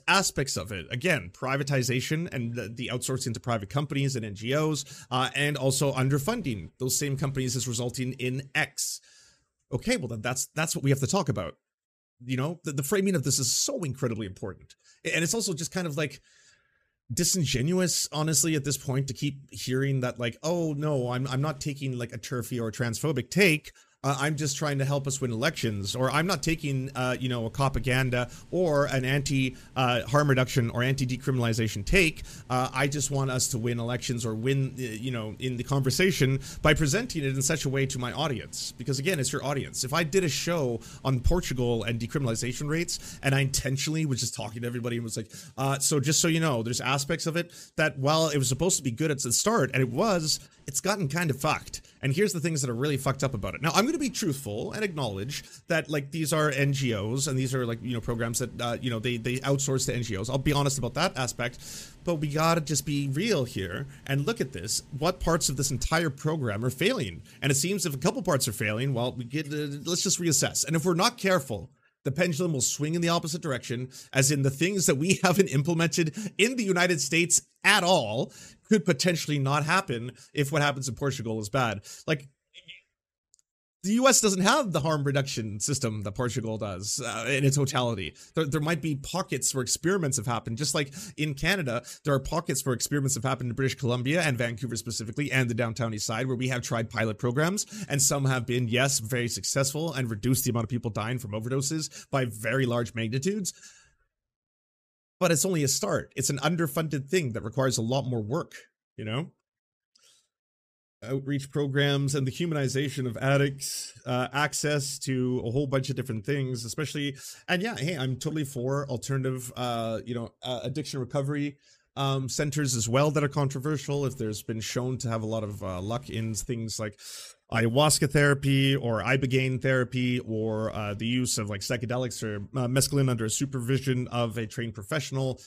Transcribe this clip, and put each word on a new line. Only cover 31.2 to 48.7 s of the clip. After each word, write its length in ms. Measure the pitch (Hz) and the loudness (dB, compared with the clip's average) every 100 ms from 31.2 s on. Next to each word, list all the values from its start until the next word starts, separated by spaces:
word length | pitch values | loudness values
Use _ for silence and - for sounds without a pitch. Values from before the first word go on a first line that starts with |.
| 139 127 117 113 110 101 98 | 0 0 2 2 0 -2 2
take. 380 | 190 160 - - - - | 4 4 0 -10 -14 -4
Uh, 200 | 127 127 | -2 0
I 140 | 131 143 | 0 0
just 240 | 147 135 | 0 0
want 200 | 135 135 | 0 0
us 160 | 127 - | 0 0
to 80 | 120 | 0
win 220 | 120 120 | -2 -2
elections 460 | 117 123 - 120 117 | -2 -4 -4 -2 -2
or 100 | 110 | 0
win, 400 | 127 135 135 127 | 2 2 0 -4
uh, 40 | |
you 300 | 123 110 127 | -6 -6 -4
know, 260 | 120 110 98 | -4 -6 -6
in 160 | 127 120 | -6 -6
the 80 | |
conversation 800 | 123 139 135 - 185 147 135 135 - - | 0 2 2 4 4 4 4 2 -4 2
by 120 | 151 | 4
presenting 500 | 156 151 185 247 165 | 6 4 2 -2 -4
it 100 | 135 | -2
in 80 | 135 | 0
such 220 | 139 156 | 0 0
a 60 | 143 | 0
way 160 | 135 135 | 0 0
to 120 | 131 | -2
my 140 | 123 | -4
audience." 640 | 95 156 113 71 - - - | -2 -2 -2 -6 -10 -10 -8
Because, 220 | 139 131 | -4 -2
again, 220 | 147 170 | 0 0
it's 100 | 127 | 0
your 140 | 139 135 | -2 -2
audience. 400 | 143 78 - 127 | -4 -4 -6 -2
If 80 | |
I 100 | 160 | 0
did 220 | 165 190 175 | 2 2 2
a 40 | |
show 520 | - - 170 127 117 - - 131 | 0 -2 0 0 -2 -8 -4 0
on 160 | 131 | 4
Portugal 600 | - 180 - 123 120 117 | 4 4 2 0 2 2
and 140 | 110 117 | 0 -2
decriminalization 720 | 117 151 131 113 123 - 147 | -2 -2 0 0 -4 -4 -2
rates, 540 | 160 175 - - - | -2 -2 -6 -10 -4
and 100 | 135 | 0
I 60 | 135 | 2
intentionally 680 | 135 139 131 135 156 156 156 | 2 0 -2 -2 -2 -2 0
was 140 | 123 | -2
just 160 | 117 - | -4 -6
talking 280 | 107 110 | -10 -8
to 40 | 120 | -6
everybody 300 | 120 120 120 | -4 -4 -4
and 80 | 117 | -4
was 100 | 117 | -6
like, 160 | 113 - - - | -8 -14 -12 -2
"Uh, 220 | 135 139 | 0 2
so 220 | - 151 | 2 4
just 180 | 135 151 | 4 4
so 80 | 175 | 4
you 140 | 160 | 4
know, 200 | 160 120 | 2 2
there's 200 | 113 120 | 0 -2
aspects 440 | 127 139 139 165 165 | 0 0 0 -2 -2
of 120 | 165 | -2
it 160 | 170 - - - | -4 -10 -8 0
that, 200 | 156 139 | 0 2
while 300 | 135 160 160 | 2 4 4
it 100 | 147 | 2
was 120 | 123 | 2
supposed 260 | 127 175 | 2 2